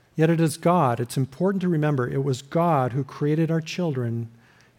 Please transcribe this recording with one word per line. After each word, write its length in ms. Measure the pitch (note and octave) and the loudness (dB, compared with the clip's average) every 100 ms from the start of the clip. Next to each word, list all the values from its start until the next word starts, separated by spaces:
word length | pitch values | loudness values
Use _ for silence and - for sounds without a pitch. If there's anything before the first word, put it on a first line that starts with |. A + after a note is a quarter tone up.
| _ - | _ 0
Yet 140 | D#3+ | 2
it 100 | E3 | 4
is 160 | D#3+ - | 2 2
God. 440 | E3 F3+ C3 A#2 | 2 4 2 0
It's 160 | B2 C#3 | -2 -2
important 440 | C3 - F#3+ G3 | -4 -2 -2 0
to 60 | F3+ | 0
remember 400 | D#3 D3+ C3+ B2 | 0 0 0 -2
it 160 | C3+ | -2
was 160 | C#3 B2 | -2 -4
God 500 | - E3+ E3+ C#3+ B2+ | -2 0 2 2 0
who 120 | C3 | -2
created 460 | C3 - D3 D#3 D#3+ | -6 -4 -2 0 0
our 100 | E3 | -2
children 680 | D#3+ - E3+ C3 A#2 A#2 A2+ - _ _ _ | -4 -4 -4 -2 -4 -4 -8 -14 _ _ _